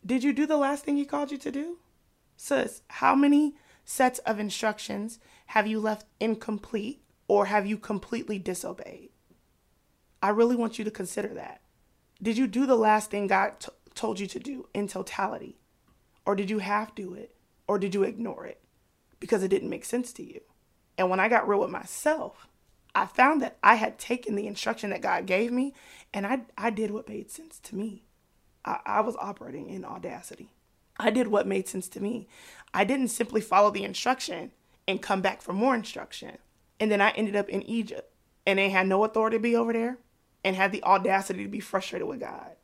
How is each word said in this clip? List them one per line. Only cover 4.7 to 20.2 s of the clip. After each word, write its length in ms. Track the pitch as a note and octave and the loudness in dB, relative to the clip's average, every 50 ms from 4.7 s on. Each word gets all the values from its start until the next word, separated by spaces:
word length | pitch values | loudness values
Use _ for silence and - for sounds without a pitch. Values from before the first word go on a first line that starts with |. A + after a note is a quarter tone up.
| G#3 G#3+ - - G3+ G3+ G#3 A3+ - - _ _ - - _ | -2 -2 -8 -8 -6 -6 -6 -8 -10 -16 _ _ -20 -20 _
have 200 | - - A3 G#3 | 0 2 2 2
you 140 | A3 A3 A3 | 2 0 0
left 240 | G#3 A3 G#3+ G#3+ - _ _ _ | 0 -2 -2 -4 -8 _ _ _
incomplete 800 | G#3+ A3+ A3 A3 - - A3 G#3 - - - G#3+ G#3 A3 D4 - _ _ _ _ _ | -2 0 0 -2 -4 -8 -8 -8 -8 -6 -6 -4 -4 -4 -10 -12 _ _ _ _ _
or 200 | _ G3 G3+ G3+ | _ 4 4 4
have 200 | F#3+ G#3 G#3 G3 | 4 2 2 2
you 120 | G3+ G#3+ G#3+ | 2 -4 -4
completely 600 | - - G#3+ A3 - - - A3+ - - G#3+ F#3+ | -4 -4 -4 -4 -4 -6 -6 -6 -4 -4 -6 -6
disobeyed? 720 | F3 - F3+ F3+ - - - - - - - - - - _ _ _ _ _ _ _ _ _ _ _ _ _ _ _ _ _ _ _ _ _ _ - | -4 -6 -6 -6 -6 -10 -10 -10 -14 -16 -16 -18 -20 -20 _ _ _ _ _ _ _ _ _ _ _ _ _ _ _ _ _ _ _ _ _ _ 0
I 60 | G3 | 2
really 280 | G#3 G#3+ A#3 A#3+ B3 | 6 6 6 6 6
want 220 | A#3 A#3 A3+ A3+ - | 2 0 -2 -2 -4
you 60 | G#3+ | -6
to 60 | G#3+ | -6
consider 380 | G#3+ - F#3+ F3+ - - G#3 G#3+ | -6 -6 -8 -6 -4 -6 -6 -6
that. 340 | F#3+ - - - - - _ _ _ _ _ _ _ _ _ _ _ _ F#3 | -6 -10 -12 -14 -16 -20 _ _ _ _ _ _ _ _ _ _ _ _ -2
Did 140 | A3 A3+ | -2 2
you 100 | A3+ C4 | 2 0
do 200 | A#3 F#3 A#3+ C4+ | 0 2 0 4
the 100 | C4 C4 | 4 6
last 340 | A3+ A3 G#3+ G#3+ G#3+ G#3+ - | 6 6 6 4 4 2 -2
thing 180 | - G3+ G3+ F#3+ | -4 -4 0 2
God 300 | G3+ F#3+ G3 G#3 - - | 2 2 2 0 -4 -8
t-, 80 | - - - _ _ - _ | -16 -16 -16 _ _ -20 _
told 260 | - - A3 A3 F#3 | -6 -4 -4 -2 -4
you 60 | G3+ | -6
to 120 | G3 - - | -8 -8 -10
do 300 | - C4+ C#4 C4 - - _ | -10 -10 -10 -10 -12 -8 _
in 140 | G3+ G#3 G3 | -4 -4 -4
totality? 680 | - F#3+ F#3+ - - - G3 G3+ A3+ - - - - _ _ _ _ _ _ _ _ _ _ _ _ _ _ | -4 -8 -8 -6 -4 -2 -2 -2 -2 -6 -10 -14 -18 _ _ _ _ _ _ _ _ _ _ _ _ _ _
Or 100 | - G3+ | -2 0
did 140 | F#3+ G3+ F#3 | 0 0 -2
you 80 | A3 G#3+ | -2 -2
half 360 | F#3+ F#3+ G#3 G#3 A3 A3 - | 0 0 0 0 -2 -4 -10
do 200 | - G3 F3+ - | -12 -12 -12 -12
it? 200 | - - - _ _ _ _ _ _ _ | -14 -16 -18 _ _ _ _ _ _ _
Or 120 | - G#3 G3+ | -2 0 0
did 160 | F#3 G3+ F3+ | 0 0 2
you 80 | G3+ G3 | 2 0
ignore 420 | - - - A3+ G#3 - - - | 0 0 -4 -8 -8 -8 -10 -12
it 160 | - - _ _ _ _ _ _ _ _ _ _ _ _ _ | -14 -16 _ _ _ _ _ _ _ _ _ _ _ _ _
because 220 | - - - G3+ F#3+ | -2 0 2 2 4
it 60 | F#3+ | 2
didn't 220 | G3 F#3+ - - | 2 2 0 -2
make 160 | - - - | -8 -8 -6
sense 260 | - - B3 B3 B3 - | -4 -4 -4 -4 -6 -10
to 100 | - | -16